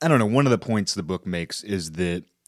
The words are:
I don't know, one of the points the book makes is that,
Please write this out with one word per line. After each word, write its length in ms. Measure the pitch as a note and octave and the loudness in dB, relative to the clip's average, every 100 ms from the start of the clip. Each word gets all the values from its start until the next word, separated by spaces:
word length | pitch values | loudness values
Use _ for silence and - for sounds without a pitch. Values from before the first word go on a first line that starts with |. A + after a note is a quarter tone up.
I 60 | E3 | 2
don't 100 | C3+ | 4
know, 80 | G#2+ | 4
one 200 | B2+ C#3 | 4 4
of 40 | |
the 80 | A2 | 2
points 360 | - G#2+ F#2+ | 2 -2 -2
the 80 | G2 | -4
book 240 | E2 F#2 F#2 | -4 -6 -4
makes 360 | F2 E2 - | -6 -6 -10
is 300 | G#2 F#2+ D#2+ | -6 -6 -6
that, 320 | D#2+ F2 E2+ - _ | -4 -2 -2 -8 _